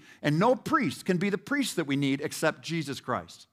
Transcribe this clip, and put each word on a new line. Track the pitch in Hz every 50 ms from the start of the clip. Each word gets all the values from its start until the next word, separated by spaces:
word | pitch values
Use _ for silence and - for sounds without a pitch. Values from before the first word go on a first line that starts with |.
| - - - - -
and | 147 147 160
no | 202 240 262
priest | - - - 294 311 240 175 151 - -
can | - 185
be | 170 196 202
the | 196
priest | - - - 277 285 254 - -
that | 180 160
we | 139 139
need | 139 143 135 139 135
except | 151 147 - - 170 156 147 - 120
Jesus | 143 165 165 143 135 131 -
Christ. | - - 120 95 85 85 - - - _